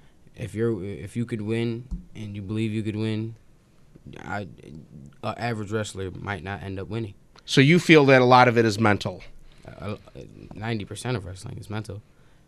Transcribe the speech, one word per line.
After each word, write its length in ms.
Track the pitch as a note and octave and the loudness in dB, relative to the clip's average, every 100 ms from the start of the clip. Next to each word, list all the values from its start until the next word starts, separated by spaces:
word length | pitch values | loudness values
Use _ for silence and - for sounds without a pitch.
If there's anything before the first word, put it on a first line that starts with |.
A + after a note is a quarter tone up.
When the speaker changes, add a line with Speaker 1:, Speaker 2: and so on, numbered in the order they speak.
| - _ - | -20 _ -20
Speaker 1:
If 180 | - F#2+ | -14 -10
you're, 300 | G#2 A#2 G2+ | -4 -2 -2
if 320 | G2+ D2+ G2+ | -6 -10 -10
you 100 | A#2+ | -8
could 160 | A#2+ A2 | -6 -6
win 460 | G#2 A2+ A#2 A#2 B2+ - - | -4 -2 -2 -6 -8 -12 -12
and 220 | A2 G2+ | -14 -12
you 80 | G#2 | -10
believe 280 | F#2+ A2 A2+ | -6 -4 -2
you 120 | A2 | -4
could 120 | G#2+ | -4
win, 380 | G#2 A2 G#2+ A2+ A2+ _ _ _ _ _ - - - | -4 -4 -4 -6 -10 _ _ _ _ _ -20 -20 -16
I, 240 | - G#2 F2 - - D#2 - D2+ C#2 - | -10 -8 -10 -16 -20 -20 -20 -20 -20 -12
a 180 | G#2+ - | -10 -6
average 300 | A#2+ G#2+ G2+ | -6 -6 -4
wrestler 400 | A2 G#2 F#2 F#2 | -6 -6 -8 -10
might 320 | F2 F#2 F#2+ | -10 -10 -10
not 180 | F#2 G2 | -10 -10
end 180 | G2 F#2+ | -10 -10
up 80 | F#2 | -8
winning. 280 | A2+ G#2 - _ - | -8 -8 -12 _ -18
Speaker 2:
So 160 | - C#3+ | 2 6
you 180 | C#3 F3 | 6 6
feel 260 | - D#3 | 8 8
that 160 | C3+ C3 | 8 8
a 40 | |
lot 220 | B2 B2+ B2 | 8 8 8
of 120 | A#2 | 6
it 60 | |
is 120 | A2+ G2+ | 4 4
mental? 460 | G#2+ G2 G2+ F2+ - - - - - | 2 2 -2 -10 -14 -20 -20 -20 -20
Speaker 1:
Uh, 280 | - G2+ G#2+ - C2+ G#1 G1+ - | -12 -12 -12 -14 -20 -20 -20 -18
ninety 320 | - A2+ A2 | -12 -8 -6
percent 320 | F#2+ - A#2 A#2+ | -8 -8 -6 -6
of 80 | |
wrestling 320 | F#2+ F#2 - - | -6 -14 -14 -14
is 100 | G#2 | -10
mental. 360 | G#2+ G#2 G2 - _ _ _ | -10 -10 -14 -18 _ _ _